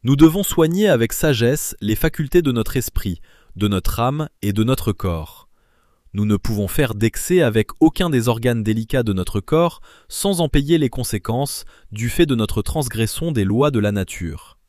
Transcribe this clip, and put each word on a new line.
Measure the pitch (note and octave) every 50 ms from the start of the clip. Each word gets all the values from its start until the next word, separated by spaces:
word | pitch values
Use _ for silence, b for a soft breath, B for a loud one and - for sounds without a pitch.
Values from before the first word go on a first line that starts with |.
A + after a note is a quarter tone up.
Nous | - A#2 C#3
devons | C#3 D#3 D#3+ D#3 G3
soigner | G3 - - - D#3+ D#3+ E3+ F#3+ G#3+ G#3
avec | D#3+ A#2+ A2+ A#2
sagesse | - - - D#3+ C#3 G#2+ A#2 A#2 C#3 D3+ - - - -
les | - G#2 G#2+
facultés | - - D#3+ - - D#3 C3+ - F3
de | E3 C#3
notre | B2 A#2 A2 - -
esprit, | C3+ - - _ - - G2+ F2 - b b b b b b b
de | E2+ G2+ G#2
notre | G2+ F#2 - - - -
âme | A#2 B2+ C#3 D3+ D#3 C#3 _ _
et | - G#2
de | G2 G#2 A2
notre | A#2 C3 - - A2+
corps. | G2 - - F#2+ E2+ D#2+ D#2 - - - - _ _ _ _ _ _ _ _ _ _ _ _ -
Nous | - G2 G#2
ne | G#2+ G#2
pouvons | G2 - - A2+ G#2 G2+ F#2+
faire | - - D3 A#2 G#2+
d'excès | G2+ A2 A2+ - - - - F3 F#3
avec | D#3+ B2 G#2+ A2+ G#2+ - - -
aucun | D#3 D#3+ - - F3+ F3
des | D3 B2 A2+
organes | A#2+ A#2 A2+ A2+ B2+ A#2+ A2+ G#2+
délicats | G#2+ A2 A2+ A2+ - - C3 A#2+
de | A2
notre | G2 F#2 F#2 - - G#2
corps | - - D#3 D#3 E3+ E3+ - - b b b b b b
sans | - - - G3 G3 E3+
en | E3+ C#3+
payer | - C#3+ C#3 C#3+ E3+
les | D#3+ D3 B2
conséquences | - - A#2+ - - G#2 - - A2+ B2 C#3+ C#3 - - - b b b b b
du | G#2 G#2+ A#2 A#2+
fait | - - F3
de | D3 C3
notre | A2+ A2 - - A2+
transgression | G#2 - - D#3+ C#3+ A#2+ - A2 A2+ G#2+ - - D#3+ E3+
des | D#3 A#2 G2
lois | G2 G2+ A#2 C#3 D3
de | C3+ A2+
la | G#2 G#2
nature. | G2+ G2+ F#2 - - - F2+ E2 - - - - _ _ _